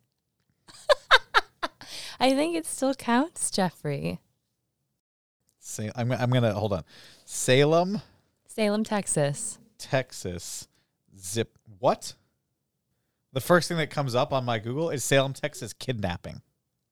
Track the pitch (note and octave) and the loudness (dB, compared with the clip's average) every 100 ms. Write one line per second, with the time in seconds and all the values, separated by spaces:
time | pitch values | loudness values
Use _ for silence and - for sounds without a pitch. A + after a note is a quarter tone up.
0 | _ _ _ _ _ _ - - - C#5+ | _ _ _ _ _ _ -20 -2 2 2
1 | - B4 - - - _ E4 - - - | 4 2 4 -2 -2 _ -10 -10 -16 -14
2 | - - B3+ C4+ D#4+ E4+ D#4 - C4+ C4+ | -12 0 2 2 0 -2 -6 -2 -2 -2
3 | - A#3+ D#4+ - - - F#3 - D3+ C#3+ | 2 2 2 -2 -4 0 -2 -2 -6 -4
4 | E3 F3+ _ _ _ _ _ _ _ _ | -6 -8 _ _ _ _ _ _ _ _
5 | _ _ _ _ _ _ - - G#2+ B2 | _ _ _ _ _ _ -14 -8 -6 -4
6 | A#2+ A#2 B2 B2+ A#2 G2+ G#2+ F#2 - - | -2 0 2 2 2 2 -2 -2 -6 -18
7 | - - - - - B2+ C#3+ E3 F#3 G#3 | -20 -20 -12 -2 4 6 6 4 2 -4
8 | - _ _ _ - - G#3+ G#3 A3 G#3 | -8 _ _ _ -10 -2 0 0 0 -2
9 | - D#3+ C#3+ C#3+ - - _ - - C3 | -2 0 0 -2 -8 -12 _ -20 -2 -2
10 | B2+ - F#2+ F2 - - - _ _ _ | -2 -8 -8 -8 -10 -14 -16 _ _ _
11 | _ G2 F#2 A2 A2 _ - F#2+ B2+ F#3 | _ -16 -6 -4 -4 _ -20 -2 0 0
12 | - - _ _ _ _ _ _ _ _ | -4 -16 _ _ _ _ _ _ _ _
13 | _ _ _ C3 - F3 - E3+ D3+ - | _ _ _ -4 4 4 4 -2 -2 -2
14 | C#3 A#2 C#3+ C3+ B2 A2+ A#2 C3+ E3 A#2+ | 0 0 2 0 0 -2 -2 -4 -4 -4
15 | - C3+ C3+ C3 D3 - A2 - - A#2 | 2 4 2 -2 -8 -8 -14 -8 -6 -4
16 | F#2+ - E2 - - _ _ _ _ | -4 -4 -8 -14 -18 _ _ _ _